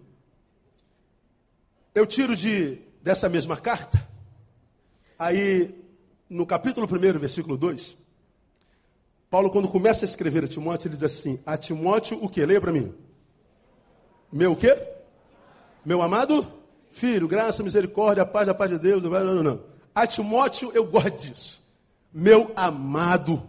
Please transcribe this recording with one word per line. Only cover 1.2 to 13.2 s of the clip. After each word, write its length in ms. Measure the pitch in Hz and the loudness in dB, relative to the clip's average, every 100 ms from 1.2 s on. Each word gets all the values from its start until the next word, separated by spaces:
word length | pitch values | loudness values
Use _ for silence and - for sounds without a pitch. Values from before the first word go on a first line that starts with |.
| _ _ _ _ _ _ _ | _ _ _ _ _ _ _
Eu 140 | 208 214 | 0 0
tiro 280 | 262 254 196 | 2 -2 0
de, 440 | 214 202 143 127 - _ | -2 -2 -2 -6 -18 _
dessa 260 | 175 185 185 | -2 0 0
mesma 260 | 170 160 147 | 0 -2 -6
carta, 480 | 240 226 - - - - - - _ _ _ _ _ _ _ - | -4 -6 0 -2 -2 -20 -20 -20 _ _ _ _ _ _ _ -6
aí 560 | 170 185 196 185 175 - - _ _ _ _ | -2 0 2 2 0 -6 -20 _ _ _ _
no 160 | 175 | -6
capítulo 440 | 170 170 262 240 202 | -2 -2 -2 -4 -4
primeiro, 320 | 180 185 160 | 2 2 2
versículo 360 | 143 175 151 131 | -4 -6 -6 -4
dois, 400 | 175 156 - - _ _ _ _ _ _ _ _ _ _ _ _ - | -4 -4 -12 -20 _ _ _ _ _ _ _ _ _ _ _ _ -2
Paulo, 220 | 185 196 | 2 2
quando 160 | 196 185 | 2 0
começa 380 | 190 214 220 190 | 2 2 2 -4
a 20 | |
escrever 360 | - 165 156 | -4 -2 -2
a 40 | - | -4
Timóteo, 400 | 156 160 170 165 | -6 -6 -6 -8
ele 80 | 143 | -4
diz 80 | |
assim, 360 | 151 - 143 123 151 | -4 -4 -8 -8 -8
"A 100 | 156 | -8
Timóteo, 600 | - 156 175 214 - 226 | -8 -4 0 0 -2 -8
o 80 | 202 | -6
quê? 160 | 170 147 | -2 2
Leia 120 | 196 | 2
pra 120 | 175 | 2
mim." 200 | 156 98 - - _ | -2 -4 -10 -20 _